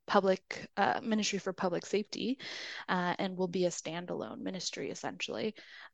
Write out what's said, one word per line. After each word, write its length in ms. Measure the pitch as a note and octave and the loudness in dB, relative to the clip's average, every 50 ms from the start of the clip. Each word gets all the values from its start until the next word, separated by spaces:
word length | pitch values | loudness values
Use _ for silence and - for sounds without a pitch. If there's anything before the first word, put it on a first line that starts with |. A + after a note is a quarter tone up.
| _ | _
Public, 640 | - - G3+ F#3+ F#3+ F#3 - - - - - - - _ | 4 6 6 8 8 6 4 2 -6 -8 -8 -10 -4 _
uh, 240 | - G3 - - - | 4 4 4 4 2
Ministry 360 | - A3+ G#3+ G#3+ G3+ - G#3 F#3+ | 2 2 2 2 2 2 0 0
for 160 | - F#3+ F3+ | -2 -4 -2
Public 320 | - G3 F3+ F3 E3 - | 0 0 2 2 0 0
Safety, 520 | - - G3+ G#3+ - - - - A3 C4+ - - - - - - - - - - - | 0 0 0 0 -2 -4 -2 -2 -2 -2 -2 -6 -8 -8 -8 -8 -8 -8 -6 -2 0
uh, 240 | F#3+ F3+ F3 F3+ - - | 0 2 2 2 0 0
and 200 | G3+ F#3+ F#3 F3+ | 0 -2 0 0
will 100 | F#3 F3+ | 0 0
be 160 | F3 F#3+ F3+ | 2 2 2
a 60 | F3 | 2
standalone 680 | E3 - - D#3+ D#3+ E3+ F3+ F3 F3 E3+ - A2 - - | 0 -2 -6 -6 -6 -6 -4 -4 -4 -4 -6 -6 -6 -6
ministry, 500 | - F#3+ F#3 F#3 F3 - - - E3+ - | -6 -6 -6 -4 -6 -6 -4 -4 -4 -6
essentially. 640 | - - - C#3 - F#3 - - - G#3+ A3+ A3 - - - - - - - - | -6 -6 -6 -6 -6 -4 -6 -4 -2 -2 -2 -2 -4 -6 -12 -18 -18 -18 -16 -4